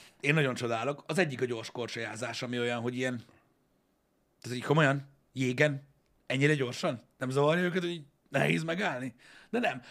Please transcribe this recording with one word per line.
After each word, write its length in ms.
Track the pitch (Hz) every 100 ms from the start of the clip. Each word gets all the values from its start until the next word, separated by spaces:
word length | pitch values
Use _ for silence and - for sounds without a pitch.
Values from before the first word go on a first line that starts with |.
| - -
én 140 | 139
nagyon 200 | 160 139
csodálok. 500 | 120 120 113 127 147 -
Az 120 | 156
egyik 220 | 160 127
a 40 |
gyors 260 | 127 113 110
korcsolyázás, 720 | 123 113 117 110 107 117 117
ami 160 | 120 120
olyan, 220 | 120 120
hogy 160 | 120 123
ilyen, 260 | 127 120 - - _ _ _ _ _ _ _ _ _ _
tehát 140 | 117 123
így 60 |
komolyan, 440 | 117 151 143 139 - _ _
jégen, 500 | 131 127 127 151 139 - _ _ _ -
ennyire 280 | 131 143
gyorsan? 460 | 151 120 - 170 117 - -
Nem 120 | 127
zavarja 320 | 135 147 175
őket, 160 | 180 180
hogy 100 | 175
így 140 | 170 143 _ _
nehéz 340 | - 147 165
megállni? 500 | 160 175 202 131 131 - - - -
De 80 | 233
nem, 240 | 214 127 -